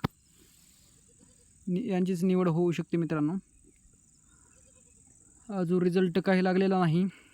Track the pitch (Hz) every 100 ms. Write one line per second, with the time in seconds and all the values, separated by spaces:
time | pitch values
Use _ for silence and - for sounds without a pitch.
0 | - - _ _ _ _ _ _ _ _
1 | _ _ - _ _ _ - 180 233 185
2 | 185 185 185 185 180 160 175 160 165 170
3 | 160 156 147 190 - _ - _ - _
4 | _ _ _ - - - _ _ _ _
5 | - - - - - 202 175 180 180 180
6 | 190 170 190 185 185 180 190 185 175 160
7 | 190 - -